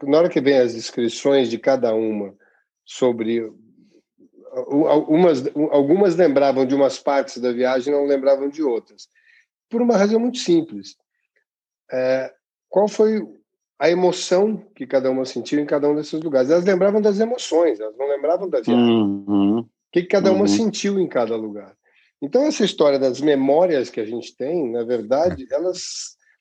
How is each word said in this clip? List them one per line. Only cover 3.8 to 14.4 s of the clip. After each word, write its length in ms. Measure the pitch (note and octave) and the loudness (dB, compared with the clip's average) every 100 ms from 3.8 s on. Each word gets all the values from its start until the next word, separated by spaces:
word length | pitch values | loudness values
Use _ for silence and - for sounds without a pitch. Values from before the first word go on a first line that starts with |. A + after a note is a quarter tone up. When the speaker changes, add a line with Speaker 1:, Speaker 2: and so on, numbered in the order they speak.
| _ _ _ _ _ _ - | _ _ _ _ _ _ -14
Speaker 1:
al-, 360 | - - C#3+ D#3 | -10 -4 0 2
algumas, 560 | D3 D3+ D#3 F3+ C#3+ C#3 D3 D3+ | 2 2 4 4 2 -2 -2 0
algumas 440 | C#3+ C#3 F#3 G3+ E3 | 2 2 4 2 4
lembravam 500 | F3 C#3 C#3 C3 C3 | 4 4 2 2 0
de 100 | C#3 | 2
umas 240 | C3+ - | 0 0
partes 380 | - C#3 C3 - | -2 -2 -2 -4
da 140 | B2 | -4
viagem 400 | A#2+ B2+ C3 B2+ | 0 0 0 0
e 20 | C#3+ | 0
não 80 | C#3+ | 0
lembravam 440 | C#3 C3+ C#3 C#3 | 0 2 2 0
de 120 | D3 | -4
outras. 460 | D3+ A2+ - G#2+ - _ _ _ _ _ _ | -4 -4 -6 -18 -20 _ _ _ _ _ _
Por 120 | A#3 | -2
uma 160 | A#3+ A3 | 2 2
razão 220 | G3+ A3+ | 2 2
muito 180 | A#3+ B3 | 0 -4
simples. 560 | - E3+ D3+ G#2 - - _ _ _ _ _ _ _ _ - | 0 0 0 -8 -16 -20 _ _ _ _ _ _ _ _ -10
É, 400 | C3 B2+ C3 C3 - _ _ _ | -4 -2 -2 -4 -12 _ _ _
qual 200 | F#3 G#3 | 0 0
foi 360 | G#3 A3 A3 E3+ - _ _ _ - | 2 2 0 -4 -14 _ _ _ -2
a 100 | D3+ | 0
emoção 680 | F3+ F3+ - - F3+ | 2 2 0 0 0